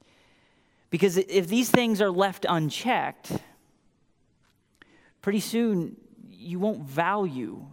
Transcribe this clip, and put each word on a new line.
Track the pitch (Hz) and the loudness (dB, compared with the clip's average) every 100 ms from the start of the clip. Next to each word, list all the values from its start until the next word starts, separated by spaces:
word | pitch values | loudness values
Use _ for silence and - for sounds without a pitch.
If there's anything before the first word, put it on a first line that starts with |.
| _ _ _ _ _ _ _ _ _ | _ _ _ _ _ _ _ _ _
Because | 170 190 175 | 2 2 2
if | - 190 170 | 2 0 2
these | 226 240 | 0 2
things | 254 233 202 | 2 2 2
are | 208 | 2
left | 180 196 - 175 | 2 0 0 0
unchecked, | 170 151 - 240 208 139 - - - - _ _ _ _ _ _ _ _ _ _ _ _ _ _ _ _ _ | 0 0 -2 -2 0 -2 -8 -8 -8 -10 _ _ _ _ _ _ _ _ _ _ _ _ _ _ _ _ _
pretty | 202 208 | -2 0
soon | - 226 233 190 165 - - - - | 0 0 2 0 -2 -8 -20 -20 -20
you | 90 147 175 | -18 -10 -4
won't | 214 190 | -2 -4
value | 139 139 170 208 190 127 107 107 139 | -4 0 0 2 -2 -4 -8 -10 -16